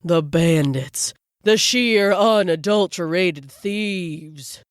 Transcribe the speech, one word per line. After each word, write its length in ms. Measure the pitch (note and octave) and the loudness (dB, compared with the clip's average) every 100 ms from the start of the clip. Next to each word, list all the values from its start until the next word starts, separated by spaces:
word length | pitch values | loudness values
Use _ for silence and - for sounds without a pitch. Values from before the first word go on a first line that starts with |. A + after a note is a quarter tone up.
The 180 | E3+ E3+ | 0 0
bandits. 920 | D3+ E3 E3 D#3+ D3 C3+ C3 - - - _ _ | 0 0 2 2 2 -2 -6 -8 -8 -10 _ _
The 140 | - A3 | 0 2
sheer, 560 | - B3 A#3+ A3 G3+ | 2 0 2 2 2
unadulterated 1400 | G3+ G#3+ A3 F#3 E3 D#3 G#3 F#3+ - E3+ E3+ F#3 D3+ C#3 | 4 4 4 2 0 0 0 0 -2 -4 0 0 -2 -12
thieves. 1120 | - G3+ G#3 G#3 G3 F3 D#3 D#3 D#3 C3 - _ | -10 -6 -4 -4 -4 -6 -10 -12 -18 -18 -18 _